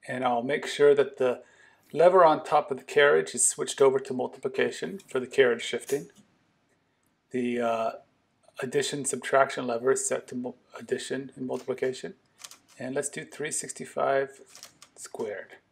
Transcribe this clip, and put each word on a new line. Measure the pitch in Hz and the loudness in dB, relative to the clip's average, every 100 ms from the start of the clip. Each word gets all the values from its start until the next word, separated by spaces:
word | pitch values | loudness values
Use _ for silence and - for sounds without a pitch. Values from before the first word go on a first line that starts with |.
| - | -10
and | 127 | -4
I'll | 127 120 | -2 -2
make | 123 147 - | -2 -4 -4
sure | - 147 143 | 4 6 6
that | 135 - | 2 2
the | 127 120 - _ - _ _ | 0 0 -8 _ -20 _ _
lever | 147 170 185 | 4 6 8
on | 165 151 | 6 6
top | - 151 147 | 2 0 0
of | 127 | -8
the | - | -2
carriage | - 143 160 156 127 | 4 6 4 0 0
is | - | 0
switched | - 147 - | 0 -8 4
over | 135 131 | 4 4
to | 131 | -4
multiplication | 127 123 - 135 131 123 127 123 98 - | -6 -6 -6 -8 -2 -2 -2 -10 -12 -6
for | 131 | -6
the | 123 | -4
carriage | - 127 117 | 2 4 4
shifting. | - 117 - 139 165 _ _ _ _ _ _ _ _ _ _ _ _ | -4 -8 -4 -6 -6 _ _ _ _ _ _ _ _ _ _ _ _
The, | 127 120 120 | -6 -4 -2
uh, | 117 113 113 - _ _ _ _ _ - | -2 -2 -2 -6 _ _ _ _ _ -12
addition | 127 143 131 147 | -4 -2 -2 -4
subtraction | 131 127 - 139 135 - 127 | -6 -6 0 2 4 0 -4
lever | 117 123 | -2 0
is | 131 - | 0 0
set | 127 - | -4 -6
to | 123 | -10
mu-, | 123 - _ - | -10 -12 _ -20
addition | 117 127 - 131 135 - | -6 -6 -4 -8 -8 -12
and | 127 | -8
multiplication. | 127 - 127 131 123 - - _ _ - - _ _ | -8 -6 -4 -4 -6 -12 -16 _ _ -20 -20 _ _
And | 127 139 | -8 -6
let's | 147 | -6
do | - 156 | -10 -14
three | - 147 | -10 -8
sixty-five | - - - - - 139 135 135 - - - - _ - _ | -8 -10 -14 -12 -4 0 0 -2 -8 -20 -20 -20 _ -20 _
squared. | - - 113 98 - - _ | -20 -10 -8 -8 -14 -20 _